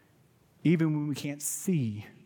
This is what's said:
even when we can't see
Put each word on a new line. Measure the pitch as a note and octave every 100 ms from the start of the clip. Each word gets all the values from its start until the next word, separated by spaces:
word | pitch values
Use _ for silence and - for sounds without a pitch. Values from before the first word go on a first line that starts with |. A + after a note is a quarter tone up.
| _ _ _ _ _ _
even | D3 E3+ D#3+
when | D3+ D3
we | C3+
can't | C#3+ D3
see | - - - F3 A#2 G#2 - -